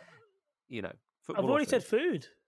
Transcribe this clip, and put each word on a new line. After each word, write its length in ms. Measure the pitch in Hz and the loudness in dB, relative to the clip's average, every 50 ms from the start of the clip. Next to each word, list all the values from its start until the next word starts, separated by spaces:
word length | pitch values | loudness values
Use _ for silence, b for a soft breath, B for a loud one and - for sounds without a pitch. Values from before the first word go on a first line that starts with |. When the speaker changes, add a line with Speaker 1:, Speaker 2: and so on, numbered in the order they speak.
| B B B B B B B B _ _ _ _ _ _ | B B B B B B B B _ _ _ _ _ _
Speaker 1:
You 120 | 127 110 | -8 -8
know, 120 | 98 82 - - _ _ _ _ | -8 -8 -10 -12 _ _ _ _
football 240 | _ - 175 208 190 | _ -6 -2 0 2
Speaker 2:
I've 60 | - | 4
Speaker 1:
or 20 | |
Speaker 2:
already 160 | 277 302 294 - | 4 2 2 2
said 160 | 269 240 - | 0 0 0
Speaker 1:
food? 400 | - 220 233 320 359 277 156 - | 0 0 0 2 0 -2 -2 -6
Speaker 2:
food. 20 | - _ _ _ | -12 _ _ _